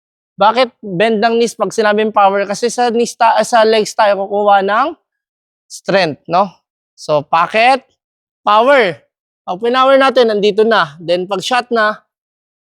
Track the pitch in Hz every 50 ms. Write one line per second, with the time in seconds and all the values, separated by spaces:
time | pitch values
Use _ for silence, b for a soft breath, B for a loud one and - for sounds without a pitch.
0 | _ _ _ _ _ _ _ - - 214 214 247 262 240 _ _ - 208 185 170
1 | 208 233 226 202 220 233 226 233 233 220 - - 208 190 - 226 214 208 208 208
2 | 220 220 208 214 202 190 196 202 202 190 202 - 240 226 - 247 247 247 220 240
3 | 240 - - - 233 226 214 220 214 - 247 226 220 220 226 220 202 - - -
4 | 220 202 202 190 196 190 202 202 208 208 202 196 190 196 202 226 269 330 320 -
5 | _ _ _ _ _ _ _ _ _ _ _ _ _ - - - - - 175 196
6 | 180 160 135 - _ - 165 180 202 185 - _ _ _ _ _ _ _ _ -
7 | - - 151 147 139 - - 165 175 170 - 220 233 254 269 254 - _ _ _
8 | _ _ _ _ _ _ _ _ - 208 208 214 233 269 285 269 220 180 147 -
9 | _ _ _ _ _ _ _ _ - 196 185 180 226 233 247 262 262 269 269 269
10 | 269 269 247 262 240 226 214 208 190 208 185 208 220 226 226 196 170 151 143 165
11 | 175 156 175 180 185 190 202 190 - - 254 247 233 - 233 226 214 214 208 -
12 | _ _ _ _ _ _ _ _ _ _ _ _ _ _